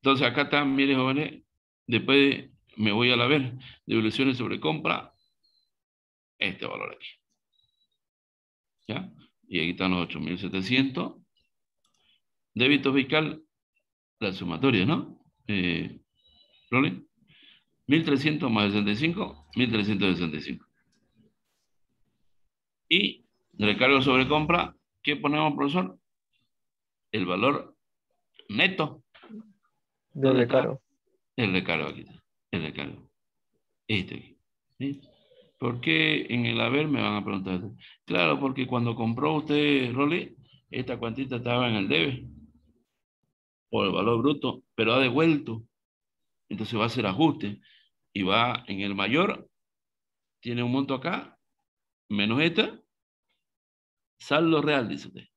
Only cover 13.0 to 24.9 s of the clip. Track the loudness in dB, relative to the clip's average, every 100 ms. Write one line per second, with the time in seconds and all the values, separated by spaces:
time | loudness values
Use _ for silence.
13 | 2 0 -2 -6 _ _ _ _ _ _
14 | _ _ -6 -4 -6 0 2 4 2 0
15 | -4 -16 _ _ -4 -2 0 -2 -6 -12
16 | _ _ _ _ _ _ _ 0 0 -4
17 | -14 _ _ _ -20 _ _ _ 0 2
18 | 4 2 2 0 0 2 2 2 0 0
19 | -2 -2 -8 -10 -10 -2 0 0 0 2
20 | 2 2 -2 -6 -8 -12 _ _ _ _
21 | _ _ _ _ _ _ _ _ _ _
22 | _ _ _ _ _ _ _ _ _ 2
23 | 2 -4 _ _ _ -2 0 4 4 4
24 | 4 2 4 2 2 0 0 -8 _